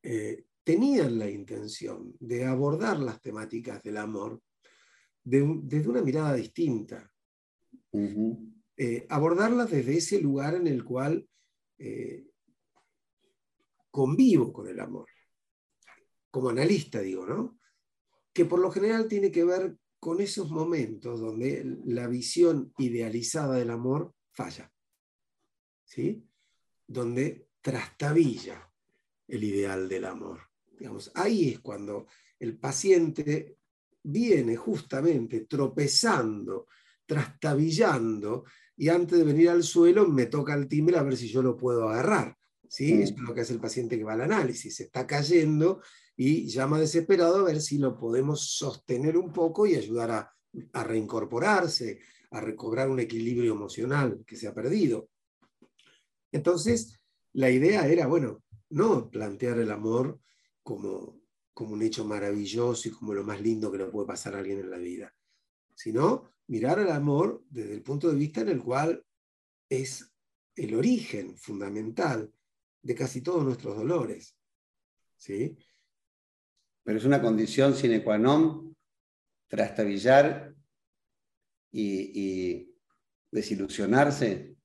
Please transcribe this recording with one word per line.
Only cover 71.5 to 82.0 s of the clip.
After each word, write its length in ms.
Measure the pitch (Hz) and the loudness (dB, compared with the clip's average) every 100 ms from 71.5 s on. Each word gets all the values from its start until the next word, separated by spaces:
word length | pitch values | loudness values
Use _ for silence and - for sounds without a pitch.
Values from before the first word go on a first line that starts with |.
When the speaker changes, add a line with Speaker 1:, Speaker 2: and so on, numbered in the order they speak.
| 101 98 104 110 110 160 120 107 _ _ _ _ _ | -8 -8 -6 -8 -2 -2 -2 -8 _ _ _ _ _
Speaker 1:
de 140 | 127 120 | -8 -4
casi 260 | 135 131 | -4 -4
todos 220 | 151 175 | -2 0
nuestros 320 | 135 120 113 104 | 0 -2 -6 -6
dolores, 640 | 120 175 113 - - _ _ _ _ _ _ _ _ _ | -2 -2 -2 -8 -16 _ _ _ _ _ _ _ _ _
¿sí? 400 | - 98 143 - _ _ _ _ _ _ _ _ _ _ _ _ | -10 -4 -4 -6 _ _ _ _ _ _ _ _ _ _ _ _
Speaker 2:
Pero 140 | - 107 | -4 0
es 60 | 127 | 4
una 160 | 139 | 4
condición 540 | 113 110 110 - 135 131 | 4 2 0 4 4 4
sine 280 | 123 110 | 2 2
qua 140 | 113 107 | 2 4
non 580 | 123 147 160 151 - - _ _ _ _ _ _ _ | 4 6 4 0 -14 -20 _ _ _ _ _ _ _
trastabillar 1040 | - 104 - 104 98 117 135 156 - - - _ _ _ _ _ _ _ _ _ _ _ | -2 -2 0 -2 0 6 8 6 0 -12 -20 _ _ _ _ _ _ _ _ _ _ _
y, 180 | 110 101 95 | -6 -4 -4